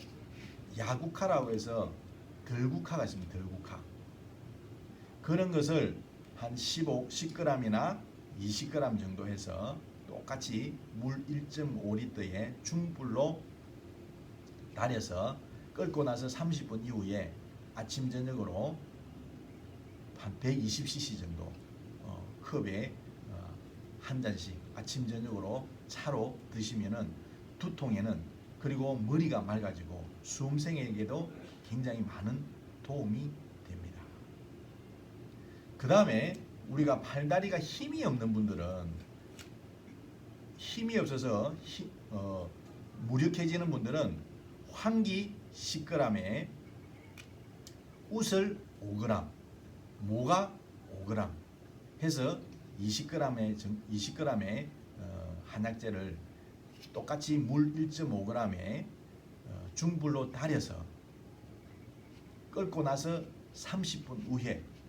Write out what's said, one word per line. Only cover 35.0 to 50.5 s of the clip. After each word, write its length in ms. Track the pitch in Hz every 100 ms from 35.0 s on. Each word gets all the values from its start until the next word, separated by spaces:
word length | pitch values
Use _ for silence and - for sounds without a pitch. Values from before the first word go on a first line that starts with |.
| - - - - - - - -
그 80 | 131
다음에 520 | 196 202 110 156 - - - -
우리가 320 | 131 147 127
팔다리가 560 | - 139 151 180 196 175
힘이 460 | 156 - 294 311
없는 280 | 214 120 113
분들은, 580 | 107 104 90 87 92 85 82 - - - - - - - - - - - - - - - -
힘이 420 | - 226 226 220
없어서 560 | 151 131 131 104 151 151
히-, 260 | - - - - -
어, 360 | 104 98 95 82 - - - - - 117
무력해지는 640 | 131 170 170 165 175 170
분들은 580 | 120 110 151 107 82 - - - - -
황기 680 | - 220 226 196 190 208 - -
십 340 | - - 160 147
그램에 600 | 165 117 101 92 135 170 - - - - - - - - - - - - - - - -
우슬 480 | 220 220 190 202 - - -
오 160 | 104 104
그램, 300 | 113 - - - - - - - - -
모가 540 | 101 113 127 180 -